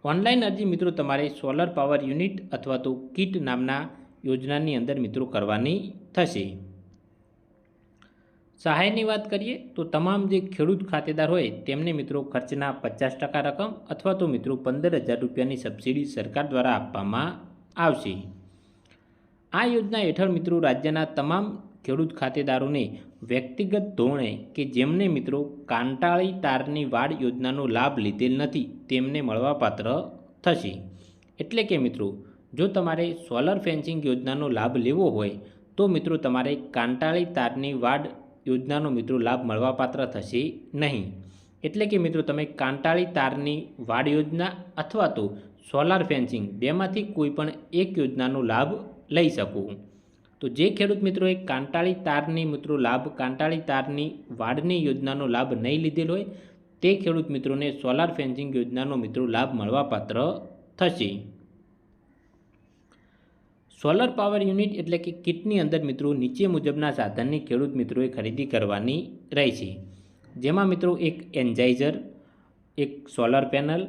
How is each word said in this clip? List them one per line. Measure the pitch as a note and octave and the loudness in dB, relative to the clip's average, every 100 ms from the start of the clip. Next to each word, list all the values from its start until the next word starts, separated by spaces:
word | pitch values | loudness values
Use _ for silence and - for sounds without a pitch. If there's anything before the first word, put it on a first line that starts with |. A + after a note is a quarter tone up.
ઓનલાઈન | D3 E3+ A3 B3 G#3+ | 2 2 4 4 4
અરજી | G3 | 0
મિત્રો | G3+ E3+ F3+ | 0 2 2
તમારે | E3 C#3+ C#3 D3 | 0 0 0 0
સોલર | C#3+ C3+ C#3+ F3 D3+ | -2 -2 0 0 2
પાવર | C#3 C#3+ C3+ | 2 2 2
યુનિટ | D3 F#3+ F#3+ - - | 0 -2 -2 -8 -6
અથવા | C3+ B2+ | -2 -2
તો | C3 B2+ - - | -2 -4 -6 -2
કિટ | F#3+ F#3+ C3+ | -2 0 -2
નામના | B2 B2+ C3+ D#3+ - - - | -2 0 -2 -6 -14 -20 -10
યોજનાની | C3 C3 C3 C#3+ D#3 C3 | -4 -2 0 0 0 0
અંદર | A#2+ C3+ | -2 -2
મિત્રો | A2+ B2+ B2+ | -2 -2 -2
કરવાની | G#2 G#2 G#2+ C3 F#3+ - - - | -2 0 2 2 0 -4 -14 -4
થશે. | F3+ E3+ G#2 F#2+ F#2+ - - - - _ _ _ _ _ _ _ _ _ _ - _ _ _ _ _ | 0 0 0 -6 -8 -16 -20 -20 -20 _ _ _ _ _ _ _ _ _ _ -20 _ _ _ _ _
સહાયની | E3 D3+ G3 A3 | 2 4 4 2
વાત | A3 G#3+ G#3+ | 0 -2 -2
કરીએ | G3+ G#3+ B3+ - | -4 -4 -8 -8
તો | - | -6
તમામ | E3 D3+ F3 G3+ G3 | -2 0 2 2 2
જે | F#3+ | 0
ખેડૂત | F#3+ - D#3 F#3+ F#3+ | 0 0 2 2 0
ખાતેદાર | D#3 D#3 D#3 D#3 | -2 -2 0 2
હોય | F3+ A#2+ | 2 0
તેમને | - - C#3 E3 | -4 -6 -2 -2
મિત્રો | D3+ C3+ C#3+ | -2 -2 -4
ખર્ચના | C#3 B2+ - C#3 C#3+ | -2 -4 -4 -4 -4
પચાસ | C3 A#2+ - C3 - | -4 -6 -2 -2 -2
ટકા | C#3+ D3 | -2 0
રકમ | C#3+ C#3+ G#3+ G#3+ - | -2 -2 -6 -6 -10
અથવા | E3 F#3+ F#3+ | -4 -2 0
તો | E3+ | 2
મિત્રો | B2 - C3 | 0 0 -2
પંદર | B2+ C3+ E3+ E3 - | -2 0 2 2 0
હજાર | A#2 | 0
રૂપિયાની | B2 - B2+ B2+ | -2 0 -2 -2
સબસિડી | A2 G#2 B2+ C#3+ | -6 -4 -2 0
સરકાર | C#3 - G#2 C#3+ C#3 | -2 -4 -4 -2 0
દ્વારા | C3 B2 G#2+ | 2 2 2
આપવામાં | - G2 G2+ A2+ D#3+ - - - - - | -2 -4 -2 0 -2 -6 -16 -20 -14 2
આવશે. | E3 C3+ G2+ F#2+ - - - - _ _ _ - _ _ _ _ _ | 2 2 -2 -6 -10 -16 -20 -20 _ _ _ -20 _ _ _ _ _
આ | F3+ A#3+ | 0 2
યોજના | A#3+ G3+ A3 | 2 0 0
હેઠળ | F#3 D3+ F#3+ E3+ | 0 2 2 2
મિત્રો | F3 E3+ D3+ | 2 4 4
રાજ્યના | C3 D#3 D#3 | 2 0 0
તમામ | D#3 C#3+ D3 F3+ G#3 - - - | 0 -2 0 0 -2 -6 -14 -10
ખેડૂત | - C#3 D#3+ - | -4 0 0 -2
ખાતેદારોને | C3 D3 C#3 C3 C#3 D3 A2 G2+ - - | -2 0 0 0 2 0 -2 -6 -16 -18
વ્યક્તિગત | A#2 B2 B2+ - G3 G3+ G3+ - | -2 -2 -2 -4 0 0 -2 2
ધોરણે | A#2+ C#3+ A#2 G#2 - | 2 2 -2 -4 -10
કે | - | -6
જેમને | C3+ B2 C#3 F3 G3 | -2 2 2 4 2
મિત્રો | D3 B2+ C#3 D3 - - | 2 0 -2 -4 -8 -4
કાંટાળી | A#2 B2+ C3 F3 F3 F#3+ F#3 | -2 0 2 2 4 2 0
તારની | D#3 C3 C3+ D3+ | 0 0 0 -4
વાડ | C#3 A#2 C#3+ D#3 | 0 0 0 0
યોજનાનો | B2 B2 B2+ C#3 C3+ | -2 0 -2 -2 0
લાભ | A2+ C#3 C3+ | 2 2 2
લીધેલ | G#2 G#2 B2+ C3 | -2 2 0 2
નથી | C#3+ D#3 - - - | 0 -2 -4 -8 -2
તેમને | B2+ C3 D3 | 0 0 -2
મળવાપાત્ર | B2+ A2 C3 C#3+ A2+ - G#2+ D3 - - - _ | -2 0 0 2 0 0 -2 -2 -4 -14 -20 _
થશે. | F3+ E3 G2+ F#2+ - - - - _ - | 0 0 -2 -8 -14 -18 -20 -20 _ -12
એટલે | D#3+ A3+ | -2 -2
કે | A3 E3 | 2 2
મિત્રો, | B2 - G2+ G2+ - - _ | 2 0 -6 -6 -16 -20 _
જો | B2+ G3 | -2 0
તમારે | G3 E3+ D#3+ E3+ E3 - | 2 0 0 -2 -4 -4
સોલર | A#2+ D3+ G3 | 0 2 2
ફેન્સિંગ | F3 D#3 D3 D#3+ C#3+ | 0 -2 -2 -2 0
યોજનાનો | B2 B2+ C#3 D3 | 0 -2 -2 0
લાભ | A2+ A#2 B2+ | 0 0 2
લેવો | A#2 E3 F3 | 2 4 4
હોય | A2 G2+ G2+ - - - - | 2 -2 -4 -16 -20 -10 2
તો | G3+ | 4
મિત્રો | E3 E3 D#3+ | 4 0 0
તમારે | C3+ B2+ C3 D3 - B2+ | 0 0 0 -2 -4 -2
કાંટાળી | A#2+ B2+ D#3 F3 | 0 0 2 2
તારની | F3 D#3+ A#2+ C3 C#3 C3 | 0 0 0 0 -4 0
વાડ | A#2+ C#3+ D3 - - - - | 2 2 -2 -10 -20 -12 -2
યોજનાનો | B2+ B2+ D3 D3+ | -2 0 -2 0
મિત્રો | A#2+ A2 C3 | -2 0 0
લાભ | A#2 B2+ | 2 0
મળવાપાત્ર | A#2+ G#2+ B2+ C3 B2+ C#3+ B2+ | 0 0 0 0 -2 -2 -4
થશે | G#2 F#2 A#2+ D3+ - - | -4 -4 -2 -2 -6 -10
નહીં. | C#3+ D3+ B2+ F#2 F#2+ - - - _ | -2 -2 -2 -6 -10 -18 -20 -20 _
એટલે | D#3 G#3 G#3 | -6 -2 2
કે | G3+ | 2
મિત્રો | E3 E3 | 2 0
તમે | D3+ D3 | 0 -2
કાંટાળી | D3 - C3 C#3 D#3+ E3+ F3 D#3 | -4 -2 -2 0 2 2 2 0
તારની | C3 C3+ C#3+ D3 E3 - A#2 | 0 0 -4 -4 -8 -12 -2
વાડ | A#2 C#3+ | 2 4
યોજના | D3 D3+ E3 F#3 F#3 - - | 2 2 -2 -4 -6 -12 -8
અથવા | D3+ A3 F3 | -4 0 0
તો | - G2+ - - - - | 0 -4 -6 -16 -20 -4
સોલાર | C#3 D#3 F#3 E3 | 0 4 2 2
ફેન્સિંગ | C#3+ A#2+ A#2+ G2+ | 0 0 -2 -4
બેમાંથી | G2 B2+ F3 F#3+ G3 | -2 0 0 0 -2
કોઈ | G#3 - D3 | -4 -2 -2
પણ | D3 D#3 - - | 0 -4 -6 -4
એક | E3+ F#3 F#3 | 0 0 2
યોજનાનો | C3 B2 B2+ C3+ | 0 0 0 0
લાભ | A#2+ A2 D3 G#3+ - - - | 2 2 2 -2 -8 -18 0
લઈ | D#3 D#3+ | 4 4
શકો. | - G2 G#2 G2+ G2+ - - _ _ _ _ | 2 -2 -4 -6 -10 -16 -20 _ _ _ _
તો | C3 | -6
જે | B2 F#3+ G#3 | 2 2 4
ખેડૂત | G3+ G3+ G3 | 0 2 0
મિત્રોએ | F3 F#3 F#3 - | 2 2 0 -2
કાંટાળી | C3 C#3 E3+ F3+ F#3 | -4 -2 0 0 0
તારની | D#3+ D3 D3+ D#3+ D#3+ | 0 0 0 -2 -2
મિત્રો | D3 D3 D3 | -4 -2 2
લાભ, | A#2+ B2+ C#3+ - | 2 2 -2 -4
કાંટાળી | B2+ C3 D#3 D#3+ D#3 | -4 0 0 0 0
તારની | C3+ C3+ C#3+ D3+ - - A#2 | -2 0 -4 -4 -6 -14 -4
વાડની | A2+ B2+ E3 F3+ D3 | -2 0 0 2 2
યોજનાનો | C3+ C3+ C3+ C3+ | 0 -2 -2 0
લાભ | A#2+ C3+ A#2 | 2 0 0
નહીં | A#2 D3+ | 0 0
લીધેલ | D#3 D3 D#3+ | 0 0 0
હોય | F#3 G3+ - - - _ _ | -2 -4 -12 -20 -20 _ _
તે | G3 G3 | 4 4
ખેડૂત | E3+ E3 D#3 | 2 0 0
મિત્રોને | C#3 C3+ C3+ C#3+ C#3 | -2 -2 0 -2 -2
સોલાર | B2+ C3+ E3+ D#3+ | 0 2 2 0
ફેન્સિંગ | C3+ B2+ C#3+ B2+ | -4 -4 -2 -2
યોજનાનો | A#2+ B2 C3+ C3+ | -2 -2 -2 -2
મિત્રો | A2 B2+ B2 | -2 -2 0
લાભ | A2+ C3+ | 0 0
મળવાપાત્ર | A#2 G#2 C3 C#3+ G#2 - A2 D3+ G3+ - - - - | 0 0 0 2 -2 -2 0 0 -2 -10 -20 -20 2
થશે. | F3+ - G2+ G2+ - - - - _ _ _ _ _ _ _ _ _ _ _ _ _ _ _ _ _ _ _ _ _ - | 2 2 -2 -2 -10 -20 -20 -20 _ _ _ _ _ _ _ _ _ _ _ _ _ _ _ _ _ _ _ _ _ 0
સોલર | D3+ F3+ B3 B3 | 4 6 4 4
પાવર | G3+ G#3 | 2 4
યુનિટ | G3 F#3+ G#3 F#3+ | 2 4 2 0
એટલે | D#3+ E3+ | 0 0
કે | F3 E3+ - | 0 -4 -2
કિટની | E3+ G#3 G#3 | -2 2 2
અંદર | D3+ D#3 D3 | 4 2 0
મિત્રો | C3 C#3+ | 0 0
નીચે | C#3 B2 - G3 | 2 0 2 2
મુજબના | D#3+ C#3 C#3+ D3+ C#3+ | 4 2 0 0 0
સાધનની | G#2+ - B2+ D3+ - | -2 0 0 -2 0
ખેડૂત | B2 C#3 C3+ | 0 2 0
મિત્રોએ | G#2+ B2 C3 | 0 0 0
ખરીદી | B2+ A2 A2+ C#3 | 0 -4 -2 0
કરવાની | A2+ G2+ G2+ A#2 D3+ - - - | 2 2 0 0 -2 -4 -14 -2
રહેશે. | C#3 C3+ G#2 G2 F#2+ F#2+ - - _ - B2 | 2 2 2 -8 -10 -14 -20 -20 _ -18 -2
જેમાં | C3 F3+ G3 | 2 4 4
મિત્રો | F3+ F3+ F3 E3 | 4 2 2 0
એક | E3 - D3 | -2 -6 0
એન્જાઇઝર, | B2 A#2 B2+ B2+ C#3+ F#3 - - - _ _ _ _ - | 0 4 4 6 2 0 -10 -18 -20 _ _ _ _ -4
એક | C#3+ - - - | -4 -4 -10 0
સોલર | A#2 C3+ C3 | 4 4 4
પેનલ | C#3 D3 E3+ | 0 0 -2